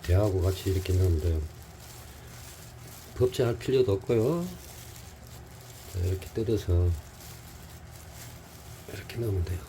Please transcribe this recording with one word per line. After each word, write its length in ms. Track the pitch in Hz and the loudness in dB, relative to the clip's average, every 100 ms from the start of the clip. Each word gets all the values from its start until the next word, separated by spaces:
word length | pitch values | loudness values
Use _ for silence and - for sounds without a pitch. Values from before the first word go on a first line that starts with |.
대하고 380 | 80 90 104 92 | 6 6 6 4
같이 300 | 87 92 - | 2 2 2
이렇게 220 | 87 - | 0 4
넣으면 260 | 90 92 82 | 4 6 6
돼요. 220 | 82 80 78 - - - - - - - - - - - - - - - - - | 4 2 -2 -8 -16 -16 -16 -16 -16 -16 -16 -16 -16 -16 -16 -16 -16 -16 -14 2
법제할 380 | 127 - 120 117 | 2 4 2 2
필요도 320 | - 131 113 | 2 4 6
없고요. 540 | 98 - 117 113 170 175 180 - - - - - - - - - - - - - | 4 4 4 6 2 -2 -8 -14 -16 -14 -16 -16 -16 -16 -16 -16 -18 -18 -16 -8
자, 60 | 90 | 0
이렇게 280 | 90 92 - | 2 0 -2
뜯어서 600 | - 110 110 - 87 87 82 - - - - - - - - - - - - - - - - - - - | -2 2 2 4 6 6 4 -2 -16 -16 -14 -16 -16 -16 -16 -16 -16 -16 -14 -14 -14 -16 -16 -16 -16 -12
이렇게 260 | - - 113 | -12 -8 -2
넣으면 280 | 117 95 85 | 2 2 2
돼요. 140 | 87 | -2